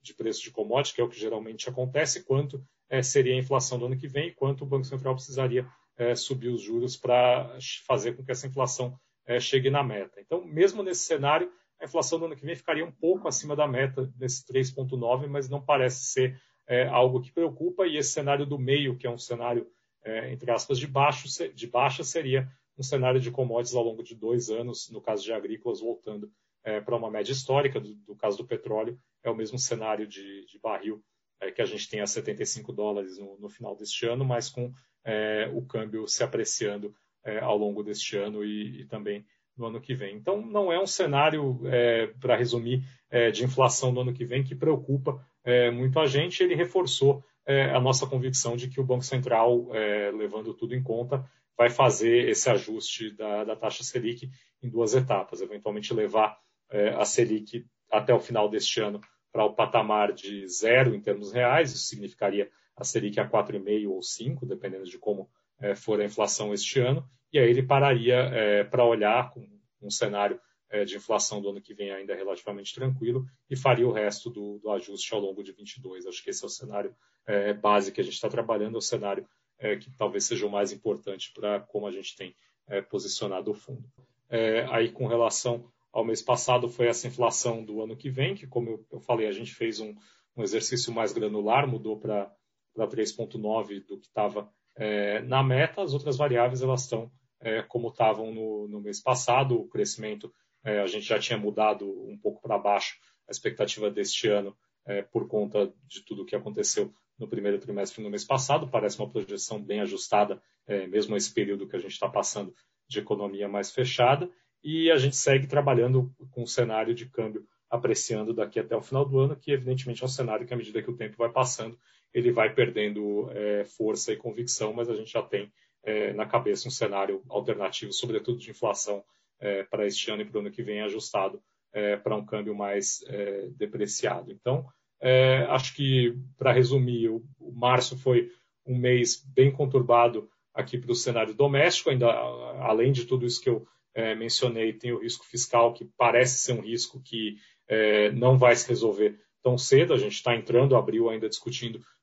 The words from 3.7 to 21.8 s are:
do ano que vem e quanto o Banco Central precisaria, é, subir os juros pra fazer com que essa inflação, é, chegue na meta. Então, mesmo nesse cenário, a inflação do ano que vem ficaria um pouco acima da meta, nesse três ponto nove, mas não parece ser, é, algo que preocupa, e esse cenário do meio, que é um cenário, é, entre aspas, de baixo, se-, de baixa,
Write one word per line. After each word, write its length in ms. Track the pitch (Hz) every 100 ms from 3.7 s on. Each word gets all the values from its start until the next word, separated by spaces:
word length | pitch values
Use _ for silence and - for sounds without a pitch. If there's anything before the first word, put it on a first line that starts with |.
| 123
do 100 | 123
ano 100 | 131
que 100 | 143
vem 220 | 135 165
e 40 |
quanto 300 | - 139 135
o 40 | 139
Banco 180 | 135
Central 320 | 131 131 135 131
precisaria, 500 | - 131 131 123 123 _ _ _
é, 180 | 120
subir 340 | 120 - 131 120
os 140 | 117
juros 340 | 101 117 127 -
pra 640 | 123 123 123 123 131 131 131 - -
fazer 300 | 131 117 123
com 80 |
que 60 | 131
essa 160 | 127 135
inflação, 500 | 131 123 - 127 - _ _ -
é, 120 | 120
chegue 280 | - 135 131
na 140 | 143
meta. 380 | 135 104 92 -
Então, 240 | 98 170
mesmo 380 | 175 151 196 220
nesse 200 | 190 180
cenário, 480 | - 156 139 156 180 - _ _
a 40 |
inflação 340 | 160 170 143 165
do 80 | 165
ano 100 | 139
que 100 | 143
vem 80 |
ficaria 300 | 165 - 143
um 80 | 170
pouco 340 | - 160 185 170
acima 300 | 131 147 147
da 100 | 151
meta, 440 | 127 135 135 131 -
nesse 300 | 131 - -
três 240 | 131 131
ponto 260 | - 131 131
nove, 300 | 117 131 143
mas 220 | 143 131
não 120 | 139
parece 440 | - 143 127 127
ser, 360 | - - 131 131 _ _ _
é, 200 | 123 127
algo 340 | 127 127 127
que 120 | 127
preocupa, 540 | - 165 135 170 180 180
e 100 | 151
esse 160 | 139
cenário 340 | - 143 143 143
do 120 | 143
meio, 380 | 127 143 139 123
que 100 | 123
é 40 |
um 80 | 120
cenário, 480 | - 120 120 120 117 _ _ _
é, 280 | 107 113 127
entre 180 | 131 120
aspas, 280 | 113 - 131
de 80 | 117
baixo, 420 | 135 147 143 135
se-, 240 | - 135
de 140 | - -
baixa, 360 | 120